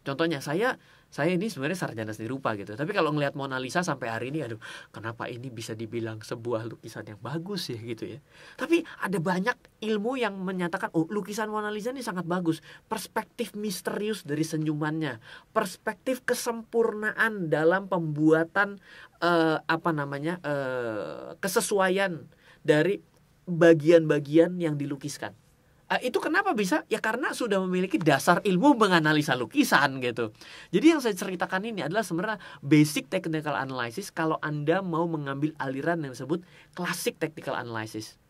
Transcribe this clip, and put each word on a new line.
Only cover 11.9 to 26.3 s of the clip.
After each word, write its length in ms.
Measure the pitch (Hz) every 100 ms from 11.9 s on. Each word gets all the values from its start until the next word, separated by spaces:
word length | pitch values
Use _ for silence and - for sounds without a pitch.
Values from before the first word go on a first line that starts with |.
ini 80 | 262
sangat 240 | 233 185
bagus. 400 | 165 180 170 160 - - _
Perspektif 640 | 214 - - 220 - 240
misterius 720 | 208 208 190 - 165 208 208
dari 160 | - 151
senyumannya, 800 | 160 156 156 151 151 160 156 113 - - _
perspektif 720 | 220 208 - - 208 - 247
kesempurnaan 1300 | - 247 - 233 226 233 226 214 214 - 220 214 170
dalam 320 | 151 160 185
pembuatan, 960 | 196 190 165 151 156 160 165 190 202 202 - - - _
eh, 380 | 170 170 160 156
apa 300 | - 165 175
namanya, 480 | 156 139 139 151 180
eh, 960 | 147 143 135 127 120 107 78 64 65 80
kesesuaian 800 | 196 180 - 208 190 185 196 165 117 _ _ -
dari 400 | - 151 170 202 - _ _ _
bagian-bagian 1120 | - 170 165 165 147 170 156 147 143 151 170 180
yang 240 | 170 147
dilukiskan. 560 | 139 139 147 - 110 - _ _ _ _ _
Eh, 160 | - 254
itu 160 | 339
kenapa 320 | 320